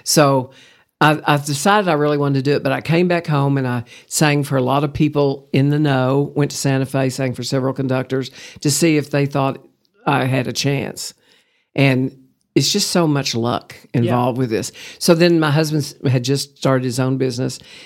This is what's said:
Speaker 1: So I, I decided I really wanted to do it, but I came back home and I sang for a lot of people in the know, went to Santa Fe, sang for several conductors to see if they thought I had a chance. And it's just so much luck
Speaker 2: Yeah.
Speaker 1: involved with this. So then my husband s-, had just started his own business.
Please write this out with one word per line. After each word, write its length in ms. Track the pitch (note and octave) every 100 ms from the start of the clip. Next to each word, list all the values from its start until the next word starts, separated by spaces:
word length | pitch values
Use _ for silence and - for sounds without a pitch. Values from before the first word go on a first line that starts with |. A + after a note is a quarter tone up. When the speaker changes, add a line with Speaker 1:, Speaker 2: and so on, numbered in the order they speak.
| -
Speaker 1:
So 460 | E3 C#3+ C3+ B2 - - _ _ _
I, 200 | D3+ D3+ -
I 100 | D3
decided 500 | D3 C#3+ G3+ G#3 F#3
I 60 |
really 240 | D3+ D3 D3
wanted 260 | C#3+ C#3
to 80 | C3
do 40 | C#3
it, 80 |
but 80 | C3+
I 100 | C3+
came 260 | - E3+ F3+
back 200 | F3 E3+
home 300 | D3 C#3 C#3
and 100 | B2+
I 160 | B2 A2+ - -
sang 360 | - D#3 D3
for 140 | C#3 C3+
a 40 |
lot 200 | B2 C#3
of 80 | D3
people 560 | C#3+ D3+ C#3+ C#3+ C#3 -
in 160 | C3+ C#3+
the 80 | D3
know, 520 | D3+ C3+ B2+ C#3 C#3+ -
went 160 | C#3+
to 60 | -
Santa 280 | C#3 C3+ C3
Fe, 220 | C#3 C3
sang 240 | B2+ C3
for 100 | A#2+
several 300 | A#2+ C3+ C3
conductors 580 | C3 C3+ C3 B2+ C3+ C3 - - -
to 100 | D3
see 260 | C3+ E3+ D3+
if 140 | C#3
they 140 | C#3+ C#3
thought 360 | C#3+ C3+ - - _ _ _ A#3
I 140 | C#3
had 240 | C3 C3 A#2+
a 60 |
chance. 600 | - C#3 C#3 - - - - _ _ _ _ _ -
And 420 | C#3 B2+ C3 - _ _ _ -
it's 160 | C#3+
just 180 | G3+ -
so 140 | F#3 D#3+
much 280 | C#3+ C3 A#2
luck 400 | A#2+ A2+ - - -
Speaker 2:
Yeah. 80 | B2+
Speaker 1:
involved 360 | A#2 B2 B2+ B2
with 100 | B2+
this. 220 | G#2+ - - - -
So 140 | -
then 260 | E3 F3 E3+
my 120 | D#3
husband 320 | D3 D#3 D3+
s-, 280 | C#3 - -
had 120 | B2+
just 340 | A#2+ C#3 - _
started 260 | C#3 C3 B2+
his 140 | A#2+
own 180 | C3 C3
business. 420 | C3 A#2+ C3 - - -